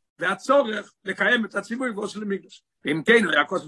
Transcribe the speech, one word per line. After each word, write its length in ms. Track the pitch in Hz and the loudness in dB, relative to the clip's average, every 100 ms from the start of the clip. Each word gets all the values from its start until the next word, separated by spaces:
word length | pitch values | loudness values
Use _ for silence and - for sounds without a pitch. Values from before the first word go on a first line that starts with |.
| _ - | _ -6
והצורך 720 | 175 196 - 285 233 208 196 _ 185 | -4 -4 2 4 4 -4 -10 _ -10
לקיים 400 | 185 202 240 208 | -2 2 2 0
את 100 | 202 | -6
הציווי, 340 | 190 233 254 | -6 -4 -4
"ועשו 320 | 202 208 208 | -4 -8 -8
למקדש". 420 | 208 196 - - _ _ 147 | -6 -6 -8 -20 _ _ -4
אם 160 | 160 - | -2 4
כן, 240 | 180 160 | 4 4
היה 160 | 147 147 | 0 0
כל 140 | 180 | -2